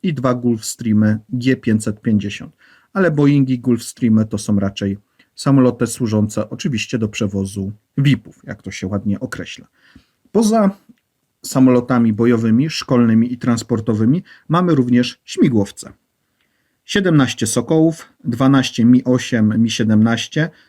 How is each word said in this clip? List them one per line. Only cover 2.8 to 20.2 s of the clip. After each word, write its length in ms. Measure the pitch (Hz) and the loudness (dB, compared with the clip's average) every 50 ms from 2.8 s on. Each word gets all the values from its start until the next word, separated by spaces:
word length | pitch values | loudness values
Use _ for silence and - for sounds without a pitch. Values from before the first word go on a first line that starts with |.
| _ _ - | _ _ -2
Ale 180 | 196 190 170 | 0 0 0
Boeingi, 480 | 151 147 143 143 143 143 135 131 131 123 | 2 2 2 4 4 4 2 0 -2 -2
Gulfstreamy 640 | 117 123 120 117 - - - - 127 117 110 110 110 | 0 0 0 0 -2 -8 -6 -2 0 2 2 2 2
to 120 | 110 - 101 | 0 -4 -6
są 220 | - - 104 98 | -4 -2 -2 0
raczej 380 | 101 98 98 - 104 98 98 104 _ _ _ _ _ _ _ | 0 -2 -4 -4 -6 -6 -6 -6 _ _ _ _ _ _ _
samoloty 520 | - - 143 139 135 127 123 120 - 123 117 | -6 -2 2 2 4 4 2 2 0 -4 -4
służące 600 | - - 127 107 110 107 104 107 - 107 107 - | -4 -4 -4 -2 0 0 0 0 -2 -6 -8 -8
oczywiście 480 | 113 113 - 165 131 104 - - - 117 | -8 -8 -6 -4 -4 -4 -6 -6 -4 -4
do 100 | 110 104 | -4 -4
przewozu 640 | - - 110 98 98 98 95 98 101 101 98 98 104 - _ _ _ - | -4 -4 -6 -4 -4 -4 -6 -6 -6 -8 -8 -8 -10 -14 _ _ _ -2
vipów, 420 | 139 143 131 - - - - _ _ | 0 0 0 0 -2 -10 -20 _ _
jak 180 | - - - | -18 -18 -16
to 100 | _ 98 | _ -14
się 160 | - - - - | -12 -10 -8 -6
ładnie 320 | 104 98 - 104 101 - | -6 -4 -4 -4 -4 -4
określa. 480 | - - - - 85 - - - - _ _ _ _ _ _ - _ _ _ _ _ _ | -6 -10 -10 -12 -12 -14 -16 -18 -20 _ _ _ _ _ _ -20 _ _ _ _ _ _
Poza 380 | - 208 233 208 220 226 208 196 196 - _ - _ _ _ _ _ _ _ _ _ _ - | 0 0 2 2 2 2 2 0 0 -4 _ -20 _ _ _ _ _ _ _ _ _ _ -14
samolotami 680 | - - 135 131 131 127 123 120 - 131 120 117 113 107 | -4 2 4 4 4 4 2 2 0 0 0 2 0 0
bojowymi, 560 | 107 117 120 120 113 117 113 110 120 147 160 | 2 2 2 2 2 2 2 2 2 0 0
szkolnymi 640 | - - - - 139 120 120 113 110 113 117 123 123 | -4 -8 -4 0 2 2 4 4 4 2 2 0 -2
i 40 | 120 | -4
transportowymi 840 | - 123 117 117 - - 123 107 107 - 110 104 110 113 147 180 - - - - _ - | -2 -2 -2 -2 -2 -4 -4 -4 -2 -2 -2 0 2 2 0 0 -4 -8 -16 -20 _ -2
mamy 260 | 156 175 180 175 160 | 0 0 2 2 2
również 460 | 139 123 123 123 120 123 - - - _ | 2 2 2 0 0 -2 -4 -10 -14 _
śmigłowce. 680 | - - 381 294 156 117 107 98 - - - - - - _ _ _ _ _ _ _ _ _ _ _ _ _ _ _ _ _ _ | -10 -2 0 2 2 2 0 -2 -2 -6 -12 -18 -20 -20 _ _ _ _ _ _ _ _ _ _ _ _ _ _ _ _ _ _
Siedemnaście 640 | - - 208 190 185 165 147 131 - - - - - | -4 -2 0 2 2 4 4 2 2 0 -4 -4 -2
Sokołów, 640 | - 127 117 - 165 160 160 165 156 - - - _ _ - | -2 -2 -2 0 2 4 4 2 2 -2 -10 -20 _ _ -6
dwanaście 600 | - 120 117 131 135 139 135 123 - - - 113 | -6 -2 0 2 4 4 4 2 0 0 2 4
Mi 180 | 120 123 127 - | 4 4 4 4
osiem, 580 | 127 127 123 - - 131 113 110 107 110 110 | 2 0 0 0 -2 0 0 2 2 2 2
Mi 100 | 117 113 | 0 0
siedemnaście, 760 | 110 - 117 107 110 107 110 113 113 113 | 0 -2 0 2 4 4 4 4 2 0